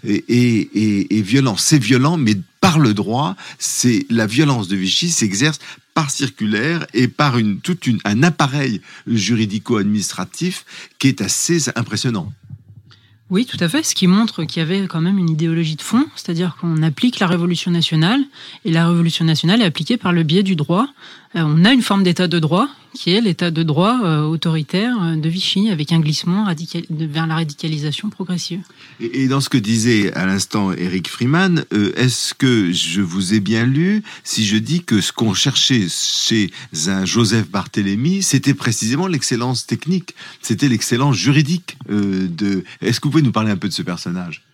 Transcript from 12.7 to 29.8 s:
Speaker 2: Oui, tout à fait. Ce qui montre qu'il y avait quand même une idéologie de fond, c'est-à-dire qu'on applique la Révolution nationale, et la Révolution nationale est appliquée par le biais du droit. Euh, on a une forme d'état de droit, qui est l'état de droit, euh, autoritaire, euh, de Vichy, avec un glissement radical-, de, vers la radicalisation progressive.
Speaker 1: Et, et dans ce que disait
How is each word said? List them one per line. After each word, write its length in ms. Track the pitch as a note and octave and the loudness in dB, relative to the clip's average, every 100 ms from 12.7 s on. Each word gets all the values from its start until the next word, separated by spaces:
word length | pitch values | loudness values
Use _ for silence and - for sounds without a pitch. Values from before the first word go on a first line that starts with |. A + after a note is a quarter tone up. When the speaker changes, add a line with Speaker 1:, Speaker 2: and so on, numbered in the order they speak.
| - _ - _ _ _ | -20 _ -20 _ _ _
Speaker 2:
Oui, 140 | F#3 | -2
tout 140 | B3 - | -2 -2
à 80 | E3+ | 0
fait. 140 | C#4 | 0
Ce 120 | D#4+ | -2
qui 120 | - F#3 | 0 4
montre 380 | G3 A3+ - | 4 2 -2
qu'il 160 | D3+ E3+ | -6 -4
y 20 | |
avait 240 | D#3 G3 F#3+ | -2 -2 -2
quand 140 | E3 | -2
même 180 | E3+ G3+ | 0 2
une 120 | E3+ | 0
idéologie 460 | D#3 E3 E3 D#3+ D#3 | 0 0 0 -2 -4
de 60 | |
fond, 240 | - A#3 D#4 - | 0 0 0 -4
c'est-à-dire 400 | - E3 F#3 - | -6 -2 -2 -2
qu'on 220 | E3+ D#3 | -2 2
applique 360 | D#3+ C#3 B3 - | 0 2 -2 0
la 80 | F3+ | 0
Révolution 440 | F3 F3 E3+ F3+ | 2 0 -2 0
nationale, 500 | E3+ D#3+ D#3+ E3+ C4+ C#4 - - - | 0 2 2 2 2 -2 -8 -20 -8
et 60 | - | 0
la 180 | E3 E3+ | 2 4
Révolution 360 | F3 E3 - | 2 2 2
nationale 380 | E3 D3+ D#3+ A3+ | 0 2 2 4
est 40 | G3 | 2
appliquée 300 | - D#3 A#3+ | 0 -2 -2
par 160 | F3+ | 0
le 100 | E3+ | 0
biais 220 | D#3+ F3+ | 2 2
du 120 | G3 E3+ | 2 0
droit. 320 | D3 F3 C#4 _ - - _ E3 | 0 0 0 _ -20 -20 _ -2
Euh, 60 | |
on 200 | D#3 D#3+ | 2 4
a 80 | F#3+ | 6
une 100 | C4+ | 4
forme 220 | - G3 | 2 2
d'état 220 | F3+ E3+ F3+ | 2 2 0
de 120 | E3+ | 2
droit, 300 | D#3 F3+ C#4 - _ | 2 2 0 -4 _
qui 160 | - - | -6 0
est 100 | G3 | 2
l'état 300 | A3 D#3+ F3 | 2 0 -2
de 120 | D#3+ | 0
droit, 380 | E3 D3 G3 B3 | 0 2 2 2
euh, 200 | F#3 D3+ | 2 0
autoritaire, 760 | D3+ D#3+ E3+ D#3+ C#3+ F3+ A#3 A#3+ | 0 -2 -2 -2 -2 -2 0 0
euh, 140 | E3 D#3+ | 0 0
de 120 | D#3 | -2
Vichy, 400 | F3+ - F#3 A3 | -2 -2 0 0
avec 240 | E3 D3 | 0 0
un 80 | E3 | 2
glissement 440 | D3+ D3+ F3 F#3+ | 2 0 -2 0
radical-, 420 | G#3+ D#3+ E3+ E3+ - | 0 -4 -6 -10 -8
de, 160 | D#3 | -6
vers 220 | D#3+ D3+ E3 | -4 -4 -2
la 80 | |
radicalisation 720 | D#3+ D#3+ C#3+ E3 D3+ D3 C#3+ G#3 | -2 -4 -6 -6 -4 -4 -6 -8
progressive. 520 | - F3+ F3+ - F3 - - - - | -8 -6 -6 -6 -10 -12 -20 -20 -10
Speaker 1:
Et, 260 | A#2 C3 | -6 -2
et 40 | C3+ | 0
dans 140 | C#3 | 0
ce 80 | C3+ | 0
que 80 | C3+ | 0
disait 520 | G#2 A2+ | 2 2